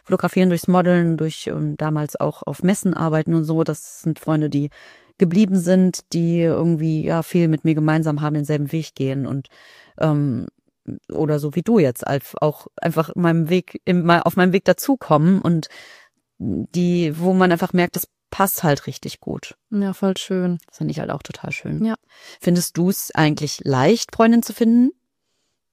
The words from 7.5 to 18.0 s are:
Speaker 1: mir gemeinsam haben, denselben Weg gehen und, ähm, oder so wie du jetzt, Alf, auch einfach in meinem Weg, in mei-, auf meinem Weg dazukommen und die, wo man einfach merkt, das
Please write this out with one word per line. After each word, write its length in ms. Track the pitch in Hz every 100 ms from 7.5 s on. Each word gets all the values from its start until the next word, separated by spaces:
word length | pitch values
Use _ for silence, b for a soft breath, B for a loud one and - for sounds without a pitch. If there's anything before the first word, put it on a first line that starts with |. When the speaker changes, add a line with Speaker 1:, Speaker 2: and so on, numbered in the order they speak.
| 156
Speaker 1:
mir 120 | 160 156
gemeinsam 460 | 151 160 156 147
haben, 120 | 151 151
denselben 360 | 147 147 143
Weg 240 | 160 151 -
gehen 300 | 135 135 127
und, 200 | 135 - b b b b -
ähm, 500 | 156 147 147 117 - _ _ _ - - _
oder 280 | - 151 147
so 160 | 147 175
wie 60 |
du 180 | 190 233
jetzt, 260 | 135 - -
Alf, 280 | 139 - -
auch 260 | 151 - - -
einfach 320 | 170 160 160
in 120 | -
meinem 280 | 170 165 156
Weg, 320 | 180 - - -
in 180 | 175
mei-, 180 | 165 170
auf 140 | 175 185
meinem 180 | 185
Weg 120 | 185 -
dazukommen 760 | 175 - 262 - 151 165 190
und 260 | 170 165 - B B B B _ _ _
die, 800 | - 82 - 175 175 175 160 160
wo 140 | 180
man 180 | 185 180
einfach 220 | 170 180
merkt, 220 | 180 175
das 120 | -